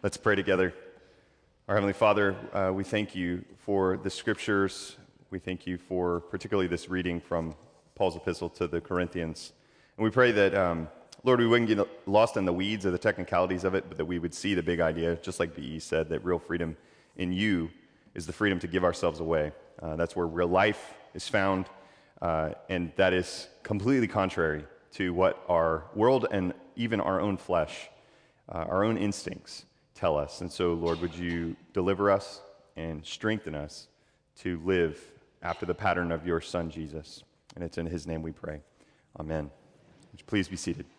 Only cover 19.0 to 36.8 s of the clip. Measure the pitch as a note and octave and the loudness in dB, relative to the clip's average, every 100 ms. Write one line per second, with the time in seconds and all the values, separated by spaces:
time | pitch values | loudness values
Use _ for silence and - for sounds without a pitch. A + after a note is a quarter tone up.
19 | F2 D#2 D#2+ D#2+ D2+ - - - E2 D#2 | 0 0 0 0 0 -4 -20 -12 -8 -2
20 | E2+ - E2+ E2 F2 F2+ G#2 G2+ - - | -2 0 -2 0 2 4 4 0 -8 -18
21 | - F#2 - G#2+ G2 F#2+ F#2 - - - | -16 -12 -2 0 2 2 -2 -12 -20 -20
22 | _ - F2 D#2+ D#2 - - F#2 E2+ - | _ -6 -2 0 -2 -6 -6 -4 -4 2
23 | F#2 F2+ F2+ - - - - G#2 G#2 C3+ | 4 4 0 -8 -14 -16 -6 -2 2 2
24 | A2 G#2+ F#2+ F#2 D#2+ D2+ D2+ - _ - | 2 2 0 2 0 0 -8 -20 _ -4
25 | F#2 F2 F#2 - - E2+ E2 D#2+ D#2+ G#2 | -2 4 4 2 0 4 4 2 -4 2
26 | A2+ C3 A#2 G2+ F2+ - - - A#2 A2 | 4 4 2 0 -2 -4 -12 -8 -2 0
27 | F2 F#2+ G#2 F#2+ - F2 D2+ - - - | 0 0 0 -2 0 0 0 -6 -16 -20
28 | _ _ _ _ - E2+ E2 F#2 G#2+ A2 | _ _ _ _ -12 -8 -2 0 2 2
29 | G2+ G2+ - - - - - _ _ - | -2 -2 -8 -10 -14 -20 -20 _ _ -4
30 | F2+ D2 D2 - F2 - F2+ E2+ E2 E2 | 0 0 -2 -6 -10 0 0 2 0 0
31 | F2 E2 F2 E2+ E2 E2 - - F#2 G2 | -2 -4 -4 -4 -4 -8 -6 -2 0 2
32 | G2+ G2 - - - - _ - E2 D#2 | 4 2 0 -16 -20 -20 _ -10 -8 -8
33 | D#2 - A2 A2 - D2+ D2+ - - _ | -10 -4 -2 -2 -4 -8 -10 -14 -20 _
34 | _ _ _ - - E2+ E2+ F2+ E2 D2+ | _ _ _ -10 -6 -4 0 2 2 0
35 | - - _ _ E2+ E2+ F2 E2+ G2+ F2 | -16 -20 _ _ -6 -4 -2 0 2 2
36 | E2+ E2 E2 E2 - F2+ E2 D#2 | 0 -2 0 -2 -2 -4 -4 -6